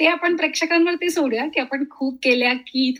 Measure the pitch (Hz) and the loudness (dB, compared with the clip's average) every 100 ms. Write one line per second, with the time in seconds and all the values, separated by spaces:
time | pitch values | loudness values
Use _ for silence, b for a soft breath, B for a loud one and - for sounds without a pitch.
0 | 311 339 339 349 311 - 330 339 339 349 | 2 2 0 0 -2 -2 0 2 2 2
1 | 349 339 277 226 294 311 254 277 277 - | -2 0 0 0 -2 -4 -4 -4 -6 -4
2 | 269 262 262 247 247 254 - 254 262 254 | -6 -2 0 2 2 -2 -4 -2 0 0